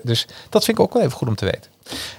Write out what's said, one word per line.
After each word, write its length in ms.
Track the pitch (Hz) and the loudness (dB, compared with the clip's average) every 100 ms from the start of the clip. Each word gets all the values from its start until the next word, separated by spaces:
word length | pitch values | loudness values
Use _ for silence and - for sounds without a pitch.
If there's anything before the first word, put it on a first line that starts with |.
dus 240 | 120 113 - - - | 2 -2 -4 -12 -2
dat 160 | - | 0
vind 140 | - 220 | 2 2
ik 60 | |
ook 80 | 220 | 2
wel 100 | 240 | 2
even 140 | 151 - | 2 0
goed 120 | 127 | -2
om 60 | |
te 100 | 104 | -2
weten. 260 | 95 - - _ - - - | -2 -4 -8 _ -14 -12 -12